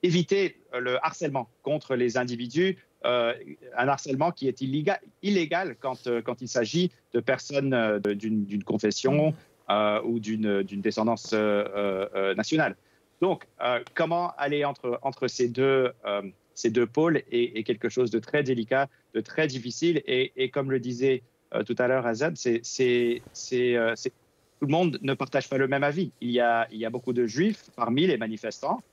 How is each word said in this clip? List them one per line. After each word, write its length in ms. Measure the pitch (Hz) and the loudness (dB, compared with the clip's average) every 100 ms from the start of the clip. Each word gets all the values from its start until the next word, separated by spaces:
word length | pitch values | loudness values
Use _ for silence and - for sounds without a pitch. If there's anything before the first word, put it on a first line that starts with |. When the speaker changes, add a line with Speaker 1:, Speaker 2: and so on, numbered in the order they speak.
Speaker 1:
éviter 560 | 180 175 170 196 185 - _ 123 | 4 2 2 2 0 -4 _ -6
le 260 | 123 127 160 | -2 0 -2
harcèlement 420 | - 160 135 117 _ | -2 -4 -4 -8 _
contre 320 | - 151 - 127 | -4 -4 -2 0
les 220 | 123 120 | 2 2
individus, 600 | 127 120 123 123 190 185 _ _ 120 | -2 -4 -4 0 0 -2 _ _ 0
euh, 280 | 123 117 113 104 - 127 123 | 2 0 -2 -10 -18 -10 -2
un 100 | 131 | 0
harcèlement 440 | 135 151 135 165 | 0 -2 0 0
qui 160 | 170 135 | 0 -4
est 140 | - | -2
illiga-, 380 | 135 143 147 196 - _ | -2 0 0 -2 -6 _
illégal 520 | 196 196 160 170 190 117 | 0 2 2 -2 -4 -6
quand, 280 | 139 123 127 | -6 -6 -2
euh, 140 | 117 | -2
quand 200 | 113 120 | -2 -6
il 60 | 120 | -4
s'agit 440 | 127 110 165 180 _ _ | -2 0 2 0 _ _
de 60 | 120 | -2
personnes, 540 | 113 127 - 143 139 | 0 -2 0 0 2
euh, 260 | 127 110 104 | 2 2 2
de, 140 | 101 | 0
d'une, 320 | 101 110 107 101 | -2 0 -2 0
d'une 180 | 101 | -4
confession, 720 | - 104 107 - 131 147 156 156 - _ - | -2 0 0 2 2 4 2 0 -10 _ -2
Speaker 2:
Mmh. 40 | |
Speaker 1:
euh, 300 | 104 107 107 | 2 2 2
ou 160 | 117 117 | 0 -4
d'une, 420 | 107 110 107 98 | -2 -2 0 0
d'une 200 | 98 101 | -2 -2
descendance, 500 | 104 104 110 113 - | -2 0 0 0 0
euh, 320 | 110 107 101 104 98 | 0 2 2 0 -2
euh, 320 | 101 95 98 98 | -2 -2 -2 -2
euh, 200 | 98 95 | 0 0
nationale. 400 | 107 156 143 98 _ _ _ _ | 0 0 0 -2 _ _ _ _
Donc, 280 | 180 175 - _ | 0 0 -6 _
euh, 180 | 123 120 - - | -2 -2 -4 -2
comment 360 | 165 170 175 - | 0 0 -2 -2
aller 260 | 143 147 | -2 0
entre, 360 | 143 139 123 120 | -2 -2 -4 -4
entre 260 | 135 131 127 | -4 -4 -4
ces 200 | - 123 | 0 -2
deux, 440 | 120 135 135 127 - 104 | 2 2 4 2 -2 -4
euh, 160 | 101 98 - _ | -4 -6 -14 _
ces 160 | - 117 | -4 0
deux 160 | 113 117 | 2 2
pôles 380 | - 165 147 - | 2 2 2 0
est, 260 | 120 120 107 | 0 0 -2
est 60 | |
quelque 260 | 113 113 117 | -4 -2 -2
chose 220 | 123 123 | 0 0
de 80 | 110 | 0
très 240 | - 147 | 0 -2
délicat, 440 | 135 127 110 131 139 _ _ 113 | 0 -2 0 0 0 _ _ -8
de 60 | |
très 260 | 110 - 156 | -4 -2 -2
difficile. 560 | 127 120 - 170 160 - | -2 -8 -2 0 0 0
Et, 260 | 127 131 - | -2 -2 -2
et 140 | 131 | -2
comme 180 | 143 135 | -2 -2
le 100 | 131 | -2
disait, 440 | 120 120 135 127 - _ _ 110 | -2 0 2 0 -4 _ _ -6
euh, 80 | |
tout 120 | 110 120 | -4 0
à 80 | 123 | 2
l'heure 180 | 131 120 | 2 0
Azad, 320 | 110 156 160 | 0 -2 -2
c'est, 220 | 127 117 | 0 0
c'est, 640 | 120 - 127 123 120 120 - | -2 0 2 4 2 0 -6
c'est, 420 | - - 127 123 120 | -16 -4 0 2 2
euh, 180 | 113 117 | 2 0
c'est, 160 | 131 _ _ _ _ _ | -6 _ _ _ _ _
tout 80 | 143 | 0
le 40 | |
monde 280 | 156 180 - | 4 2 0
ne 140 | 135 135 | -2 -2
partage 340 | 131 143 - | 0 -2 0
pas 80 | 135 | 0
le 100 | 135 | 2
même 160 | 139 | 2
avis. 280 | 143 151 160 _ | 2 0 -4 _
Il 80 | 120 | -2
y 120 | 120 | 2
a, 260 | 120 117 113 | 4 4 0
il 60 | 110 | -4
y 80 | 113 | -6
a 60 | |
beaucoup 220 | 123 127 | -4 -2
de 120 | 123 117 | 0 0
juifs 380 | 117 196 208 - - | 2 0 0 -10 -4
parmi 300 | 117 123 180 | 0 2 4
les 120 | 131 | 2
manifestants 640 | 110 107 113 - 139 240 - | -2 -6 -8 -6 -4 -4 -4